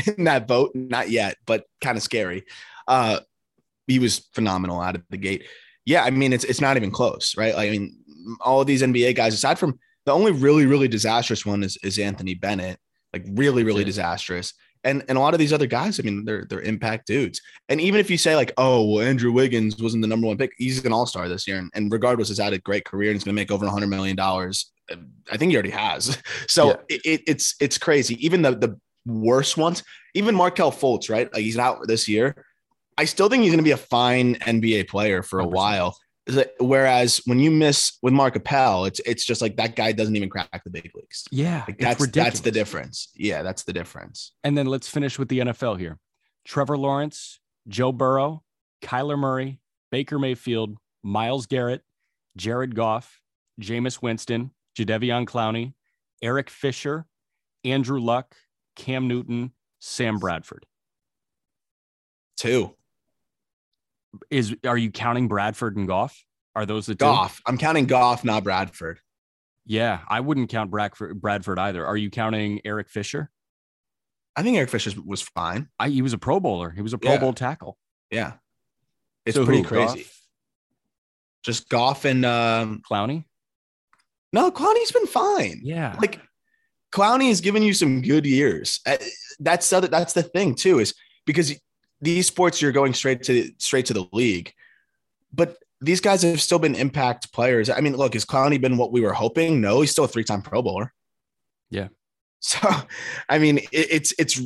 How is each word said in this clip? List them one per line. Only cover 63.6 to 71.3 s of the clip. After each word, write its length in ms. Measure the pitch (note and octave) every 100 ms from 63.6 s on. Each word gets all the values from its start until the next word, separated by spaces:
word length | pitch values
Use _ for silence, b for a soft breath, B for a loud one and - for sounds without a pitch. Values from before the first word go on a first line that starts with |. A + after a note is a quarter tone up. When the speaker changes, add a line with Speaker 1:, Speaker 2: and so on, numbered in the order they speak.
| _ _ _ _ _ G#2 -
Speaker 2:
Is, 240 | C#3 G#2+ A2+ B2
are 120 | A#2+
you 120 | A2+
counting 380 | - A#2 B2 A#2+
Bradford 500 | G2+ G#2 G#2+ A#2 G2+
and 100 | F#2+
Goff? 380 | F#2 B2+ - _ _ _ A2
Are 100 | G#2+
those 220 | G#2+ G#2
the 80 | G2+
two? 100 | C#3+
Speaker 1:
Goff. 340 | A2 F#2 - -
I'm 140 | B2
counting 260 | D#3 D#3+ B2+
Goff, 380 | B2+ B2 A#2+
not 200 | A#2 G#2+
Bradford. 560 | G2 F#2 F#2+ - E2 E2+ _ _ _ _ _ _ -
Speaker 2:
Yeah, 320 | A2 A#2 F2+ -
I 120 | A2
wouldn't 280 | C#3 C#3+ A#2
count 220 | A#2 G2+
Bradford, 500 | G#2 G#2 - F#2+ G2
Bradford 380 | G#2